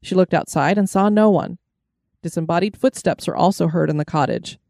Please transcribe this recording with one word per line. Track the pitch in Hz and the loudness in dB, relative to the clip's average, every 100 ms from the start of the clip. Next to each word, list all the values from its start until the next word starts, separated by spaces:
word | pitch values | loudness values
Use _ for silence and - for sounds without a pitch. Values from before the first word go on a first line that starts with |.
She | - | -2
looked | 185 185 | 0 2
outside | 165 - - 139 202 | 0 -2 -2 0 0
and | 190 | 0
saw | 196 202 | 0 2
no | 208 214 | 4 4
one. | 196 - 175 _ _ _ _ _ _ | 2 -2 -12 _ _ _ _ _ _
Disembodied | 170 175 160 170 202 | -10 -6 -2 0 -2
footsteps | - 262 - - 156 - | 0 -2 0 -4 -4 -4
are | - | 0
also | 175 196 165 | 0 2 0
heard | 165 156 | 0 0
in | 151 | -2
the | 151 | -2
cottage. | 160 131 - - - _ | -2 -2 -2 -8 -20 _